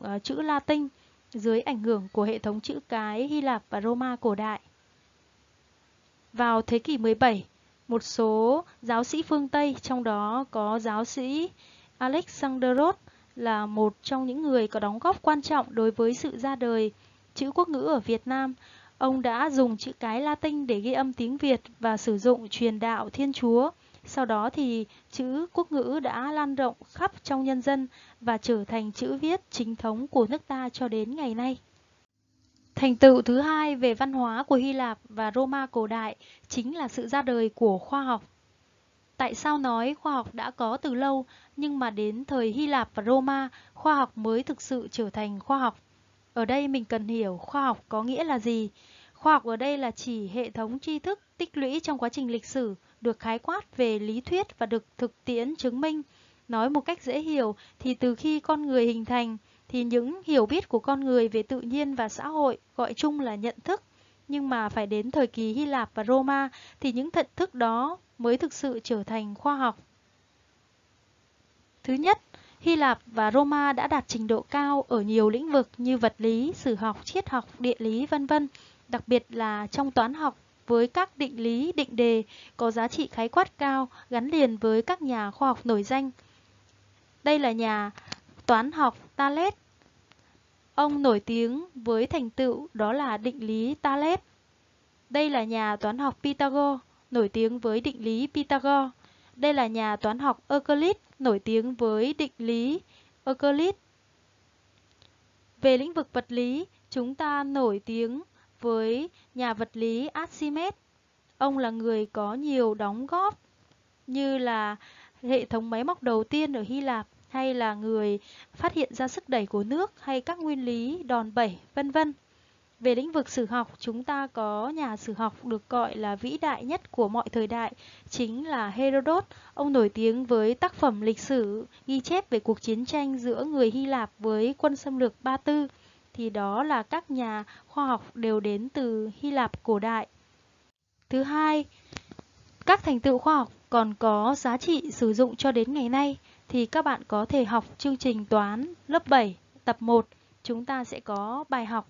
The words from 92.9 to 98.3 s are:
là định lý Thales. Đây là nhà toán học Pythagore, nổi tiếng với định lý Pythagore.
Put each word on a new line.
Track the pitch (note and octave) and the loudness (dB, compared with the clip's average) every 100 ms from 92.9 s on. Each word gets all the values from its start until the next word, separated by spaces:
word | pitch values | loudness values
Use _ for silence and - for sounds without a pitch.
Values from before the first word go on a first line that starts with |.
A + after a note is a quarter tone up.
là | C4 C#4 G#3+ | 0 -2 -4
định | A3 C4 A3 | -4 -4 -4
lý | A3 A3+ D4+ | -2 -2 -2
Thales. | C#4+ C#4 D4+ F#4 - _ _ _ _ _ _ _ _ | 0 2 2 0 -4 _ _ _ _ _ _ _ _
Đây | C#4 D4+ | 0 2
là | C#4 | 0
nhà | A3 A3+ G#3+ G#3 | -2 -2 -2 -2
toán | G#3 A#3+ | -2 -2
học | C#4 - | -2 -2
Pythagore, | C#4+ C#4 C#4 C4+ C#4+ C4+ - _ _ | -4 0 0 2 2 0 -6 _ _
nổi | B3 G3+ | 0 2
tiếng | A3+ A3+ A#3+ | 2 0 0
với | A3+ A3 | -2 0
định | C4 B3+ | -2 -4
lý | A3 A3+ | -2 -2
Pythagore. | C#4+ | -2